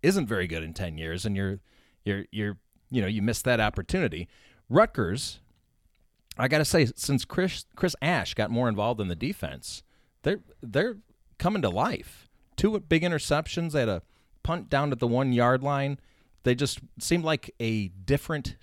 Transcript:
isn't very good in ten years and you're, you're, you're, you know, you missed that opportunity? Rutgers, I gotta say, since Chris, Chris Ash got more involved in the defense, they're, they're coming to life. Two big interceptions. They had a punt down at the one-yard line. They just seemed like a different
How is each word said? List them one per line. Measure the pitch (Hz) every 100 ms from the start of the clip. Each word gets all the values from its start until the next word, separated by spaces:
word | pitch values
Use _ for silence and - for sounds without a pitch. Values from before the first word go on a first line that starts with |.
isn't | 170 196 117
very | 104 90
good | 82
in | 80
ten | - 90 78
years | 80 87 107
and | 98
you're, | 98 98 - _ _ _
you're, | 104 101 -
you're, | 107 104 95 _ _ _
you | 127
know, | 98
you | 107
missed | 107 110 131
that | 117
opportunity? | 107 - - 185 143 80 87 _ _ _ _
Rutgers, | 135 220 - 87 113 - - - _ _ _ _ _ _ _ _ -
I | 131
gotta | 151 151
say, | 170 - -
since | - 139 -
Chris, | - 185 - - -
Chris | 180 -
Ash | 151 160 87
got | - 107
more | 117 123
involved | 104 107 110
in | 95
the | 82
defense, | 131 202 73 67 - - - _ _ _
they're, | 143 202 - -
they're | 120 135 226 220 - _ _ -
coming | 175 208
to | 110
life. | 90 160 - - - - _ _ -
Two | 208 214
big | - 165
interceptions. | 175 156 - 147 156 175 170
They | 147
had | 113
a | 92 - _ _ _
punt | - 175 185
down | 139 147
at | 127
the | 123
one-yard | 123 135 120 120 127
line. | 139 143 139 139 - _ _ _
They | 123 123
just | 143 - - -
seemed | - 175
like | 160 151 - -
a | 113 110 98
different | 95 92 143 - 156 135 -